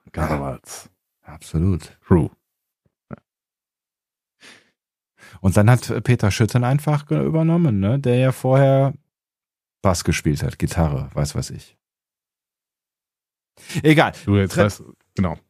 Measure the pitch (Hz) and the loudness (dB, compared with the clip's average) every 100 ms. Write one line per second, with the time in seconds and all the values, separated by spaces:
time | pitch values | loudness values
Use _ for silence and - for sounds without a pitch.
0 | _ 165 160 151 139 120 - - - _ | _ -8 -4 -4 -6 -12 -16 -20 -20 _
1 | _ _ - 76 - 80 92 85 - _ | _ _ -20 -20 -8 -2 -2 -2 -8 _
2 | - 90 69 _ _ _ _ _ _ _ | 2 2 2 _ _ _ _ _ _ _
3 | - - _ _ _ _ _ _ _ _ | -20 -20 _ _ _ _ _ _ _ _
4 | _ _ _ _ - - _ _ _ _ | _ _ _ _ -20 -20 _ _ _ _
5 | _ _ - - 95 104 107 123 - 110 | _ _ -20 -4 0 4 4 4 0 -6
6 | 117 120 104 - 110 123 123 143 160 147 | -2 0 0 0 0 0 0 -2 0 -4
7 | - 151 139 160 160 170 160 101 98 139 | -2 -2 -2 0 0 0 0 0 0 0
8 | 127 123 131 - 127 135 135 135 135 - | 0 0 0 0 0 4 4 2 0 -4
9 | _ _ _ _ _ _ _ _ 98 87 | _ _ _ _ _ _ _ _ -2 0
10 | - 76 82 73 - - 82 87 80 69 | -2 -2 -2 -2 -4 -6 -4 -2 -2 -2
11 | 69 76 73 - - - - _ _ _ | -6 -6 -4 -6 -10 -14 -20 _ _ _
12 | _ _ _ _ _ _ _ _ _ _ | _ _ _ _ _ _ _ _ _ _
13 | _ _ _ _ _ _ - 170 151 156 | _ _ _ _ _ _ -12 -2 2 4
14 | 113 - - 101 95 156 104 - - - | 2 0 0 2 2 0 0 -2 -18 -20
15 | _ - 90 82 | _ -4 -4 -6